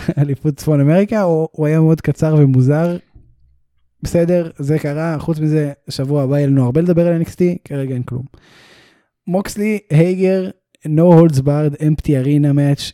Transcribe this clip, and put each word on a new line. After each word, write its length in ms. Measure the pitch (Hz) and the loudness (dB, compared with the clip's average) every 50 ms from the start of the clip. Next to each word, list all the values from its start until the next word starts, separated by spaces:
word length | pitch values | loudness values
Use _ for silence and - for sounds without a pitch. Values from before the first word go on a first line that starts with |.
| - - | 0 -2
<laughs> 140 | - 143 | -2 -2
אליפות 340 | 147 143 135 - - 156 139 | -2 -2 -2 -4 -4 -4 -6
צפון 240 | - - 156 156 143 | -4 -2 0 0 2
אמריקה, 400 | 139 143 160 185 208 202 233 214 | 2 2 2 2 2 0 0 -2
הוא, 260 | 196 175 165 156 160 - | 0 0 0 0 -2 -4
הוא 160 | _ - 151 147 | _ -4 -2 0
היה 120 | 156 160 | 2 2
מאוד 220 | 160 160 160 156 | 2 2 2 0
קצר 340 | - 151 143 - 160 156 156 151 | 0 -4 -4 -2 0 2 4 4
ומוזר. 580 | 143 135 131 127 127 131 147 156 170 175 175 180 - _ _ - _ _ _ _ _ _ _ _ _ _ _ _ _ _ _ _ - | 4 4 4 2 2 2 2 0 0 -2 -4 -6 -10 _ _ -20 _ _ _ _ _ _ _ _ _ _ _ _ _ _ _ _ -8
בסדר, 460 | - - 170 170 170 180 175 165 165 - - | -2 -2 0 0 0 0 -2 -2 -4 -8 -8
זה 220 | 143 139 156 151 | -4 -2 -2 -2
קרה. 400 | - 147 143 151 160 170 160 143 | -2 -4 -6 -6 -6 -6 -6 -6
חוץ 200 | 151 - 165 156 | -4 -6 -4 -2
מזה, 320 | 156 151 151 156 147 143 143 - _ - | -2 -2 0 0 -2 -4 -6 -12 _ -12
שבוע 340 | - - 135 135 147 147 139 | -8 -6 -4 -2 -2 -2 0
הבא 140 | 131 143 143 | 0 0 0
יהיה 100 | 143 139 | 2 2
לנו 180 | 139 135 127 | 2 2 2
הרבה 160 | 123 123 160 | 2 0 0
לדבר 260 | 170 180 175 170 170 175 | 0 2 2 2 2 0
על 60 | 170 | 0
אן 80 | 165 | -2
אקס 140 | 165 - - | -4 -4 -4
טי, 220 | - 180 175 175 - - | -2 -2 -2 -2 -4 -8
כרגע 280 | - 143 139 135 131 131 | -10 -8 -8 -6 -6 -6
אין 80 | 123 123 | -6 -8
כלום. 200 | - 123 123 131 - _ - _ _ _ - - _ - _ _ _ _ _ _ _ _ _ - - | -8 -8 -10 -10 -12 _ -20 _ _ _ -20 -20 _ -20 _ _ _ _ _ _ _ _ _ -8 -4
מוקסלי, 520 | 175 196 202 - - 208 202 220 214 202 - - | -4 -4 -4 -4 -6 -4 -4 -2 -4 -4 -4 0
הייגר, 600 | 151 151 165 180 185 185 190 190 190 190 185 190 - _ _ _ _ _ - 156 | 2 2 2 2 2 0 0 0 0 -2 -4 -6 -10 _ _ _ _ _ -8 -4
no 140 | 151 156 170 180 170 160 | 0 2 4 6 8 8
holds 200 | 170 165 147 135 | 6 6 4 2
barred, 360 | 131 143 143 147 151 147 143 - | 0 0 0 0 0 -2 -2 -2
empty 280 | 156 151 156 - - - | -2 -2 -2 -2 0 -2
arena 440 | 147 131 127 139 147 147 147 143 139 | 0 0 0 0 0 2 2 2 2
match, 360 | 143 143 143 143 - - - | 2 2 2 0 -2 -4 -10